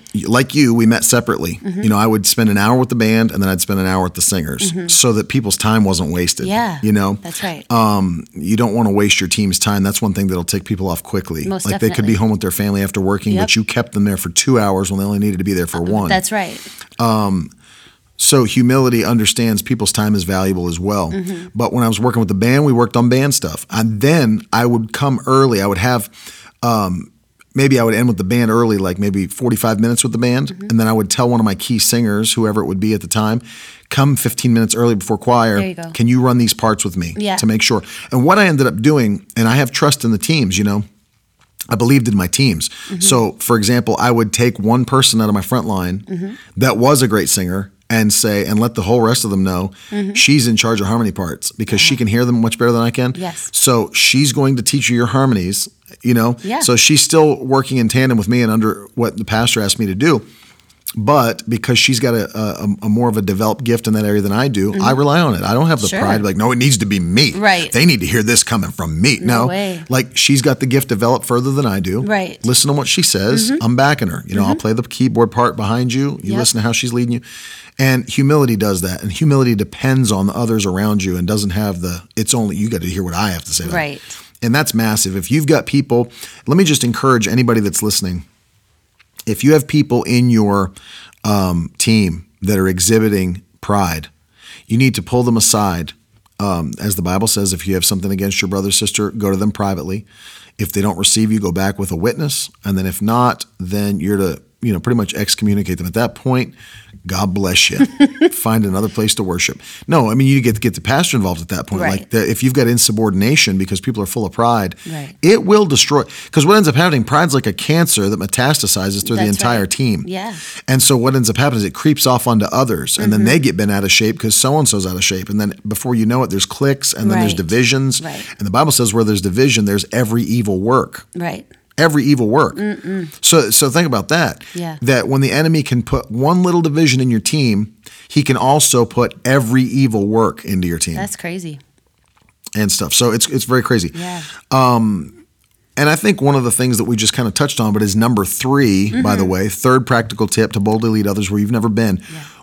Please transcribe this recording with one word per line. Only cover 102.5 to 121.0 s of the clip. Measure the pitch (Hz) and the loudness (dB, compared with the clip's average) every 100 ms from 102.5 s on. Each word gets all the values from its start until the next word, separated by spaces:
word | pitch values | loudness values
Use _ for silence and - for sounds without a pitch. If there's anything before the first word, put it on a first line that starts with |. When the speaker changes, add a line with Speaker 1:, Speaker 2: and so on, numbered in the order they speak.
| _ | _
Speaker 1:
And | 101 95 | -4 -2
then | 95 | -2
if | 90 | -2
not, | 104 117 123 - - - | 0 2 2 0 -8 -12
then | 90 101 101 101 | -6 -4 -2 -2
you're | 87 101 | -2 0
to, | 95 76 _ _ | -2 -4 _ _
you | 117 | -4
know, | 98 | -2
pretty | - 120 | 0 -2
much | 101 | -2
excommunicate | - 104 - 107 101 92 90 | -4 -4 -2 0 0 -2 -6
them. | 90 | -4
At | 95 | -2
that | 120 - | -2 -4
point, | 131 127 123 - - - - - 90 | -2 -2 -4 -10 -20 -20 -20 -16 -8
God | 92 101 | -4 -2
bless | 95 95 92 - | -2 0 2 0
you. | - 277 | 2 0
Speaker 2:
<laughs> | - 277 - 339 | 2 0 2 0
Speaker 1:
Find | - - 220 101 | 0 0 0 0
another | 95 104 | 0 -2
place | 101 107 - | -2 -2 -2
to | |
worship. | 95 87 - - - - - | -2 -2 -4 -6 -16 -12 0
No, | 160 113 | 2 2
I | 117 | 2
mean, | 135 | 4
you | 139 | 4
get | 120 104 | 2 0
to | |
get | 117 | 0
the | 92 | -2
pastor | - 135 170 131 | 0 0 2 0
involved | 95 85 | -2 -4
at | 85 | -6
that | 92 - | -8 -6
point. | 98 | -4
Speaker 2:
Right. | 165 98 | -2 -4
Speaker 1:
Like, | - | -2
the, | 113 80 | 0 0
if | 110 | 0
you've | 131 131 | 0 2
got | 117 | 2
insubordination | 120 - 107 110 95 107 147 - 95 | 2 2 2 0 2 2 2 2 0
because | 95 95 | -2 -4
people | - 107 | -4 -4
are | 98 | -4
full | 127 101 | -4 -4
of | |
pride, | - 117 117 92 - - | 0 2 2 -2 -6 -12
Speaker 2:
Right. | 160 139 - | -12 -12 0
Speaker 1:
it | 160 214 185 | 4 4 4
will | 208 196 | 4 4
destroy. | 139 - 143 - - - | 2 2 0 0 -8 -4
'Cause | - 147 | 2 4
what | 208 | 6
ends | 170 | 4
up | 131 | 4
happening, | 175 143 | 2 2
pride's | 107 147 170 135 | 2 2 2 0
like | 113 | -2
a | |
cancer | 95 - 160 170 - 101 | -4 0 2 2 0 0
that | 104 | -2
metastasizes | 101 - 127 151 101 101 98 101 107 | -4 0 0 0 0 -2 -2 -4 -2
through | 113 | 0
the | 107 | 0
Speaker 2:
That's | 98 | 0
Speaker 1:
entire | 120 117 | 0 0
Speaker 2:
right. | 95 | 0
Speaker 1:
team. | - 131 95 - | 0 0 -2 -4
Speaker 2:
Yeah. | 185 208 175 - - - | -8 -8 -12 -14 -10 -2
Speaker 1:
And | 131 | 2
so | 123 | 4
what | 131 | 2